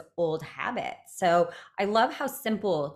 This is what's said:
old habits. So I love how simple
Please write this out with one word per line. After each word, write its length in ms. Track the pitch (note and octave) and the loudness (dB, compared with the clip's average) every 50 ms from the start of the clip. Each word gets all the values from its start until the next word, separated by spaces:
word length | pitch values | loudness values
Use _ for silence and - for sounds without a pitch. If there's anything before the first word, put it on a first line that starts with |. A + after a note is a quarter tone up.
| - _ _ | -6 _ _
old 260 | - F3 D#3+ D#3 D#3+ | -2 -2 0 0 -2
habits. 760 | D#3+ - - - - G#3+ B3 G#3 - - - - - - - - | -6 -8 -10 -8 -6 -6 -4 -4 -6 -6 -8 -12 -16 -18 -6 0
So 320 | F#3+ F3 E3+ F3 E3+ E3+ - - - - _ - | 2 4 6 6 4 2 0 -10 -18 -12 _ -4
I 60 | G3+ | -2
love 300 | G3 G#3 A3+ A#3 C4+ - | 2 4 4 4 2 2
how 140 | - D4 C4 | -2 -6 -6
simple 680 | - - - A3 A3 G3 - G3+ F3 D3+ C#3+ C#3+ - | -6 -4 -4 -2 -2 0 0 0 0 0 0 -2 -4